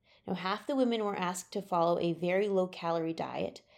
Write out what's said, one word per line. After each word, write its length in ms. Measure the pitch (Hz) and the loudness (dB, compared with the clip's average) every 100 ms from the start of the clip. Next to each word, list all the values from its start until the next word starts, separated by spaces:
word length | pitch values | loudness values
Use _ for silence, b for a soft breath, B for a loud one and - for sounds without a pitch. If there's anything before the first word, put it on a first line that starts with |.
| b b - | b b -8
Now, 60 | |
half 340 | 180 185 214 - | -4 -4 -4 -2
the 80 | 269 | 2
women 300 | 240 233 208 | 2 2 -2
were 100 | 202 | -2
asked 380 | 180 185 - | -2 -4 -6
to 80 | 202 | -8
follow 360 | - 175 170 170 | 0 2 4 4
a 120 | 170 | 2
very 380 | 165 175 185 208 | 0 0 2 4
low-calorie 640 | 190 185 - 170 165 165 | 2 2 -2 -2 0 -2
diet, 480 | 160 139 131 180 - b | -4 -4 -4 -4 -6 b